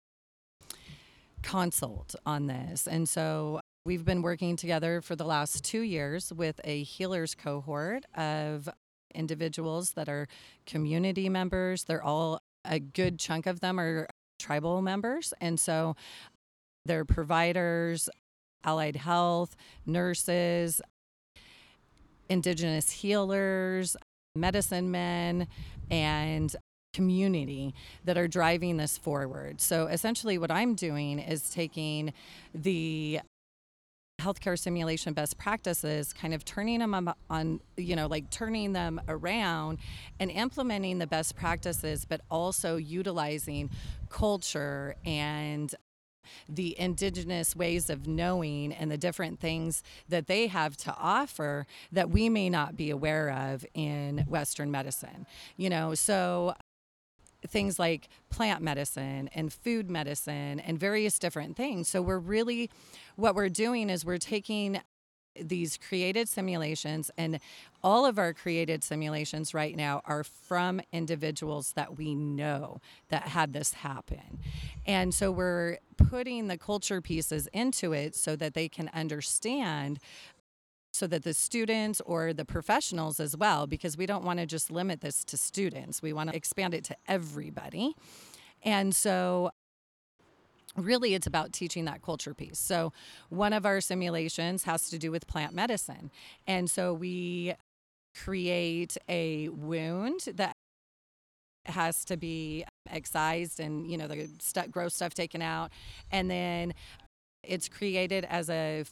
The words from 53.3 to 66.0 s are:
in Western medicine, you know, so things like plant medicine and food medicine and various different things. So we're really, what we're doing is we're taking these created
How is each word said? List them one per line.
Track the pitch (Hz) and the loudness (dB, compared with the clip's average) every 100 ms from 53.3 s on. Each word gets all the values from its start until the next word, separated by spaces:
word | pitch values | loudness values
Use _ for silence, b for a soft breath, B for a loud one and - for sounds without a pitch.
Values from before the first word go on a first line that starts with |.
| 131 135 135 - - | 0 -2 -4 -6 -4
in | 151 147 143 143 147 | -2 -2 -2 0 2
Western | 156 147 - 147 | 2 0 -2 -2
medicine, | 143 135 139 - - 185 B B - | -2 -2 -6 -8 -14 -16 B B -4
you | 185 | 0
know, | 170 160 | 2 2
so | 160 - 196 180 175 175 - - _ _ _ _ _ - _ - | 2 2 4 4 2 0 -2 -10 _ _ _ _ _ -20 _ -4
things | 220 196 175 | 0 0 2
like | 170 160 - b _ | 2 2 -2 b _
plant | - 220 170 | 0 0 2
medicine | 160 139 139 - 135 135 139 | 0 0 -2 -4 -4 -4 -4
and | - 156 | -4 -4
food | - - 226 196 | -2 0 0 0
medicine | 175 143 143 - 147 143 143 | -2 -2 -4 -4 -4 -4 -4
and | - 160 | -4 0
various | 196 214 208 - | 2 4 4 2
different | 175 165 156 170 | 0 -2 -4 -4
things. | 269 202 170 | -2 0 0
So | 190 | 2
we're | 180 190 | 2 0
really, | 170 214 233 240 233 B B B B - | 2 2 2 0 -2 B B B B 2
what | 220 190 | 4 6
we're | 196 | 2
doing | 175 220 247 208 | 4 2 2 2
is | 180 | 0
we're | 160 180 | 0 -2
taking | - 214 - 214 202 196 - _ _ _ _ - | 0 -2 -2 -2 0 -2 -6 _ _ _ _ -12
these | 165 180 165 - | -4 -2 -2 -4
created | - 185 | -4 0